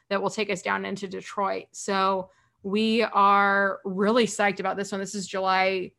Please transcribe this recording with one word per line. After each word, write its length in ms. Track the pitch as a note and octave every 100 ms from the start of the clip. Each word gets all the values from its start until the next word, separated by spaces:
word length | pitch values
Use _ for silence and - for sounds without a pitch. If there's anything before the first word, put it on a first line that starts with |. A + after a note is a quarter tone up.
| -
that 100 | G3
will 100 | F#3+
take 200 | G#3+ G#3
us 100 | F3+
down 240 | G3+ G3
into 240 | G3 G3 F#3+
Detroit. 600 | F#3 - - F#3+ F#3+ -
So 580 | - - G3 F#3+ F#3+ F#3 _ _ _
we 380 | G3 G#3 A3 A3+
are 760 | A3+ G3+ G3 G3+ G3+ G3 G3 F#3+
really 420 | G3 F#3 G#3 B3 G#3+
psyched 340 | - G3+ G3
about 160 | F#3+ F#3
this 160 | G3+
one. 80 | G3
This 140 | F#3+
is 120 | G3+ F3+
July 680 | G3 F#3+ F#3 F#3+ F#3+ F3